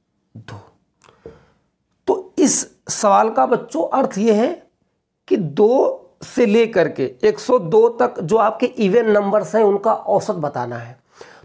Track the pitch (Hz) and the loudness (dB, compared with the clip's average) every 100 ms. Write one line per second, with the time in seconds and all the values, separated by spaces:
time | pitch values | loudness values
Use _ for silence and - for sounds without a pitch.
0 | _ _ _ 113 - 101 - _ _ _ | _ _ _ -20 -20 -20 -20 _ _ _
1 | _ _ - - _ _ _ _ _ _ | _ _ -20 -20 _ _ _ _ _ _
2 | - 381 - - 269 - - _ - - | -6 -6 -4 0 0 0 -6 _ -12 -2
3 | 208 196 220 233 262 240 - 320 - 269 | 2 2 2 0 0 -2 -4 -6 -2 -2
4 | 269 190 226 208 262 359 _ _ _ _ | -2 -2 0 2 0 -4 _ _ _ _
5 | _ _ - 285 156 147 214 269 262 - | _ _ -4 -2 -2 2 2 4 0 -2
6 | - - - - 226 220 226 196 160 - | -12 -20 -8 -2 2 2 2 0 -2 -2
7 | 131 - 214 208 - 247 165 220 233 233 | -6 0 0 0 0 0 2 2 2 2
8 | 240 - 160 214 208 220 247 - 196 190 | -4 -4 0 2 2 0 -4 0 2 2
9 | 220 208 196 214 170 220 208 202 220 214 | 4 2 2 -2 0 2 2 2 0 -2
10 | - 190 - 180 143 127 120 120 120 - | 0 -2 -2 -6 -6 -6 -8 -10 -14 -20
11 | _ - - - | _ -20 -20 -18